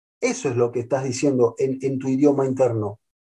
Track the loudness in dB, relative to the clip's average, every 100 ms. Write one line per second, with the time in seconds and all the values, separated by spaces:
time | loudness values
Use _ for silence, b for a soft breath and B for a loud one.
0 | _ _ -4 -2 -2 0 0 -2 -2 -2
1 | -2 -2 0 2 2 2 -2 -2 -4 -4
2 | -2 2 4 4 0 0 0 0 -4 -8
3 | _ _